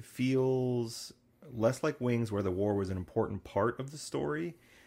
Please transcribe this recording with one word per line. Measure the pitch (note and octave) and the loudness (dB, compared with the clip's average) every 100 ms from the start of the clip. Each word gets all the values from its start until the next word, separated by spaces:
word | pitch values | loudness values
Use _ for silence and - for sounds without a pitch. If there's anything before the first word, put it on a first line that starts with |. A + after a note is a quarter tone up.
feels | - - B2+ C3 C3 C3 B2+ B2 A#2 - - - _ _ D3 | -12 -2 2 2 2 2 0 0 -2 -6 -14 -18 _ _ -14
less | A#2+ A2+ B2+ | 2 2 4
like | D#3 D3 | 0 0
Wings, | B2 A#2+ A2 | 2 2 2
where | G2+ | 0
the | G2 | 0
war | F2+ G#2 | 2 2
was | G2+ F#2+ | 2 0
an | F#2 | -4
important | F2+ A2+ - G2 | -2 0 0 -2
part | - G2 A#2 - | -4 0 0 0
of | C#3 | -8
the | D3+ | -10
story, | - C#3 C#3+ D3+ E3+ - - - | -6 -4 -2 -4 -6 -10 -20 -20